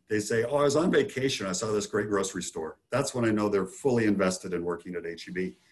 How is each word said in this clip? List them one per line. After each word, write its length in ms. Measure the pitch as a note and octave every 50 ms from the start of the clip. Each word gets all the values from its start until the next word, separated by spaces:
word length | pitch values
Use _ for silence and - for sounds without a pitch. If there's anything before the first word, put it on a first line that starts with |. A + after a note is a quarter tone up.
| _ -
they 140 | A2 G#2+
say, 240 | G#2 - A#2 A2+ A#2
"Oh, 100 | A#2+ C#3+
I 80 | C#3+ D3
was 140 | C#3+ C#3 D3+
on 140 | E3 F3+
vacation. 540 | - D#3 C3 - - C3 C3 C#3 B2+ - G#2
I 60 | F#2+
saw 220 | F#2 - A2+ G#2+ G#2+
this 140 | G#2 G2 -
great 200 | - G#2 G#2 G#2
grocery 340 | G#2 G2 G2 F#2+ - F#2
store." 360 | F2 - - E2+ D#2+ D#2 D#2 _ _ -
That's 240 | - B2+ C#3 - -
when 120 | B2 A#2
I 60 | A2
know 180 | G#2+ G#2+ G#2+ G#2
they're 160 | G2+ G2 F#2
fully 400 | F#2 - - - C#3+ A#2+ A#2+ A2+
invested 480 | G#2+ G2+ G2 G2 F#2 F#2 - - F#2 F2+
in 100 | F2 E2+
working 320 | F2 E2+ E2+ - F#2 F2
at 100 | F2 E2+
H 220 | E2+ E2+ E2+ - -
E 40 | F2+
B. 240 | F2+ F#2 F2+ - _ _ _